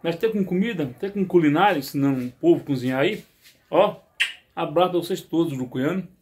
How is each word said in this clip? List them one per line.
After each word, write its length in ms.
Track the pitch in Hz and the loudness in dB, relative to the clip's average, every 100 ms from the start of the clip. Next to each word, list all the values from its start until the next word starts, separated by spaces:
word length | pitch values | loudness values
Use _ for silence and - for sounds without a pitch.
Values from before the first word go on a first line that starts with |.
Mas 120 | 165 165 | -4 -2
tem 160 | 226 | -2
com 140 | 208 185 | 0 -2
comida, 400 | 180 226 190 139 123 | 0 -2 -2 -6 -6
tem 100 | 196 | -8
com 160 | 202 175 | -4 2
culinária, 540 | 180 151 147 202 160 | 4 4 4 2 2
ensinando 440 | 135 143 139 135 | -4 -2 0 0
o 80 | 123 | -6
povo 280 | - 165 156 | -2 2 2
a 40 | 139 | 2
cozinhar 340 | 135 123 131 | -4 -2 0
aí. 240 | 160 214 - _ - _ _ | 0 -2 -12 _ -20 _ _
Ó, 300 | - - - _ _ - - _ - | 2 2 0 _ _ -10 -10 _ -8
abraço 360 | 165 156 180 | -2 2 2
pra 80 | 175 | 0
vocês 220 | 170 185 | -2 -6
todos, 320 | - 160 160 | -4 -2 0
urucuiano. 540 | 135 123 131 135 185 180 _ | -2 -6 -4 -2 -2 -8 _